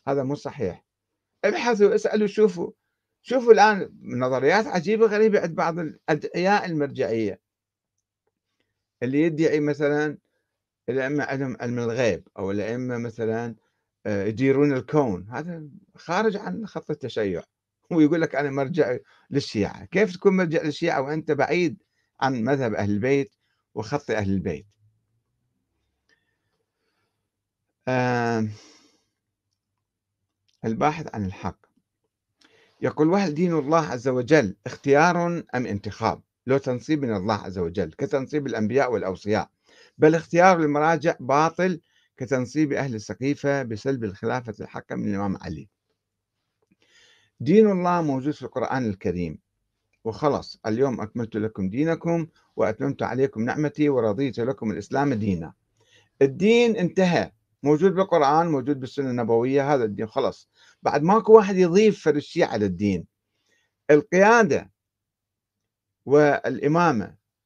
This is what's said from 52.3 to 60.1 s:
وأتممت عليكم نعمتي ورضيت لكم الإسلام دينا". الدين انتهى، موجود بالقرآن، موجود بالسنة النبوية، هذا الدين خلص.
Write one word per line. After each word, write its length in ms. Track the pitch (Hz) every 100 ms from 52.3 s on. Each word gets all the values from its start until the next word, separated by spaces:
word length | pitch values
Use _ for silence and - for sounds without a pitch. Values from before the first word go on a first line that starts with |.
| _ _ -
وأتممت 460 | 107 110 139 -
عليكم 400 | 95 123 139 110
نعمتي 440 | 120 139 151 147 147
ورضيت 500 | 131 113 101 139 113
لكم 300 | 120 135 113
الإسلام 440 | 101 101 135 143
دينا". 380 | 117 107 87 80 - _ _ _ _ _ _
الدين 540 | 139 127 202 233 240 165
انتهى، 560 | 175 185 185 156 92 - _ _
موجود 320 | 143 147 190
بالقرآن، 540 | 175 190 170 139 151 170
موجود 320 | 143 123 143
بالسنة 300 | 127 - 135
النبوية، 640 | 123 113 117 127 139 139
هذا 100 | 143
الدين 220 | 110 101
خلص. 420 | 110